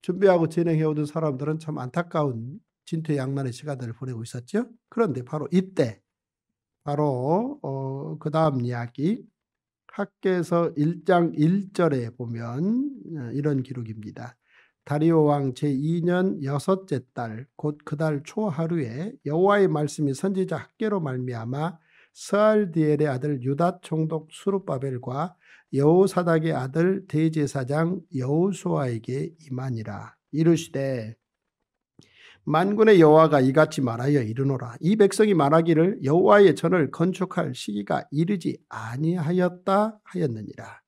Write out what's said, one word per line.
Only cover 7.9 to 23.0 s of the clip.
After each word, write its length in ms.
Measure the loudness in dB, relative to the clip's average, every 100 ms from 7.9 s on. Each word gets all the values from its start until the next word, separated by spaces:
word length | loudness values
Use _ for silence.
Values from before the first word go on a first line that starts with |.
| -8 -10 -8
그 100 | -2
다음 300 | 2 2 2
이야기, 640 | -4 -6 -8 -4 -2 -4 -8 _ _ _ _ _ _
학개서 840 | -10 -10 _ 0 0 0 0 0 0
일 260 | -2 0 2
장 280 | 4 2 2
일 360 | 2 2 -2
절에 380 | 0 0 0 -6
보면, 800 | -10 -10 -8 -8 -4 -2 -2 -4 -8 -14 -10
어, 140 | -8
이런 300 | -4 -2 -2
기록입니다. 760 | -4 -10 -10 -12 -14 -14 -16 _ _ _ _ _
"다리오 400 | -6 0 4 4 4
왕 280 | 2 -2 -4
제이 460 | -4 -2 -2 -2
년 400 | 0 0 0 -2
여섯째 580 | -4 -4 -2 -2 -2 -8 -6
달, 340 | -10 -10 -10 -16 -8
곧 220 | -6 -6 -10
그 120 | -4
달 240 | -2 -2
초하루에 920 | -6 -6 -4 -4 -4 -4 -4 -8 -10 -10 -4
여호와의 420 | 2 4 4 4
말씀이 440 | 2 -2 -2 -4
선지자 440 | -2 -4 -2 -4 -6
학개로 420 | -10 _ -4 -2
말미암아 800 | -4 -6 -8 -8 -8 -6 -6 -8 _ _ _
스알디엘의 920 | -20 -2 4 4 4 0 0 2 2